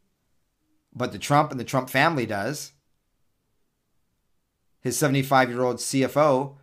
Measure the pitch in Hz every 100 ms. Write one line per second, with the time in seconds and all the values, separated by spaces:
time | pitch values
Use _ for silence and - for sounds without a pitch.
0 | _ _ _ _ _ _ _ _ _ -
1 | 123 98 - 147 147 131 113 135 127 135
2 | 151 156 107 104 107 151 - _ _ _
3 | _ _ _ _ _ _ _ _ _ _
4 | _ _ _ _ _ _ _ _ 127 123
5 | 151 135 135 135 127 120 127 120 - 135
6 | 127 143 156 131 139 -